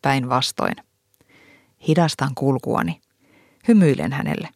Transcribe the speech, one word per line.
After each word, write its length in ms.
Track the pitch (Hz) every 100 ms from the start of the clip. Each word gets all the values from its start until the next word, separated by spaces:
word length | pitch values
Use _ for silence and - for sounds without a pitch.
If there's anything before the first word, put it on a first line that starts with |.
Päinvastoin. 720 | 139 135 127 127 131 - - - _ _ _ _ _ _ _ _ _ _ -
Hidastan 460 | 156 160 - 139
kulkuani. 680 | 127 139 131 - - - 165 _ _ _ _ _ _ -
Hymyilen 440 | 220 170 131 78
hänelle. 360 | 139 - - -